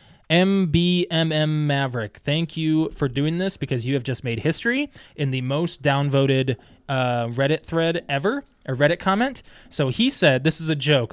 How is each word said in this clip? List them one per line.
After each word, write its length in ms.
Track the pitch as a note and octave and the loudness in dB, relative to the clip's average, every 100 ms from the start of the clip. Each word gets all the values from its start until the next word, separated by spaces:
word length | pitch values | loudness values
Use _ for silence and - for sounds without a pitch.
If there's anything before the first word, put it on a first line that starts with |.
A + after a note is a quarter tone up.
| - - - | -20 -16 0
M 360 | E3 F#3+ G3 F#3 | 2 4 2 2
B 360 | D3+ F3 F3+ F3 | 2 2 2 0
M 200 | E3 D#3+ | 0 0
M 360 | D3+ D#3 D3+ D3+ | 0 0 0 0
Maverick. 480 | C#3 C3+ B2 A2 - | 0 -2 -4 -8 -8
"Thank 400 | - D3+ E3 - | -4 -2 -2 -2
you 320 | D#3 D#3 D#3+ | 0 0 0
for 160 | - C#3 | -2 -2
doing 280 | B2+ D3 E3+ | 0 -2 0
this 180 | F#3+ - | -4 -4
because 260 | - B2+ A#2 | -4 -4 -2
you 60 | |
have 80 | C#3 | -2
just 220 | A#2+ B2 | -2 -6
made 160 | B2 A2+ | -4 -2
history 500 | D3 D#3+ A#3 B3+ C#4+ - - | -2 -2 -2 -2 -4 -8 -18
in 160 | - C#3+ | -6 -4
the 120 | C3 | -2
most 400 | B2+ C#3+ E3+ - | -2 -2 -2 -2
downvoted, 720 | C#3+ C#3 C#3+ C#3 C#3 C3 C3 B2 - - - | 0 2 2 2 4 2 2 -4 -6 -20 -6
uh, 380 | C3+ B2+ A#2+ A#2 | -2 0 0 -2
Reddit 340 | A#2+ C3+ D#3 | 0 0 0
thread 440 | - E3 E3 E3+ - | -2 -2 0 -2 -4
ever, 340 | C#3 F3 C#4 - _ | -2 -2 -4 -8 _
a 80 | - | -8
Reddit 260 | C3 C#3+ E3+ | 0 2 2
comment." 440 | - G3 B3+ B3+ - - - | 0 0 0 -4 -18 -20 -14
So 220 | - C3+ | -4 -2
he 180 | B2+ B3 | 2 0
said, 340 | - E3+ C3 | 4 4 4
"This 200 | D3 - | 0 -2
is 80 | D#3+ | -2
a 40 | |
joke. 380 | D3+ C3 C#3+ A#2 | -2 2 2 2